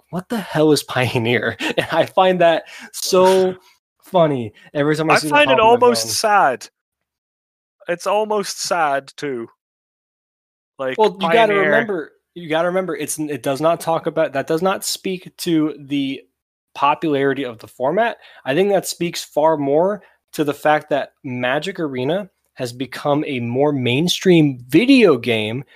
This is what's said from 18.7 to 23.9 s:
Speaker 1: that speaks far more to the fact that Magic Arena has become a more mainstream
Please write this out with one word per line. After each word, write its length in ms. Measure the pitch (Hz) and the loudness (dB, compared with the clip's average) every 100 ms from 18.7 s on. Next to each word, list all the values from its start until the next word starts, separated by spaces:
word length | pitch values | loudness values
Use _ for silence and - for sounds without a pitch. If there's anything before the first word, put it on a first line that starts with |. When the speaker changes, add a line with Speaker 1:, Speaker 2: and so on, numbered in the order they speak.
Speaker 1:
that 140 | 196 - | 0 -2
speaks 380 | - 175 156 | -6 -6 -6
far 320 | - - 156 156 | -8 0 0 2
more 480 | 139 147 185 208 _ _ _ | 0 2 0 -2 _ _ _
to 100 | - | -4
the 100 | 147 | -4
fact 360 | 135 151 151 147 | 0 0 0 0
that 240 | 143 123 _ | -4 -4 _
Magic 560 | 143 123 123 139 160 185 | -10 -6 -4 -4 -6 -6
Arena 500 | 160 127 127 180 196 _ _ - | -6 -4 -4 -4 -6 _ _ -10
has 180 | 127 | -10
become 500 | 120 135 - 151 143 151 | -8 -12 -6 -2 -2 -2
a 140 | 131 | -6
more 320 | 117 123 147 | -4 0 0
mainstream 880 | 143 123 | 0 0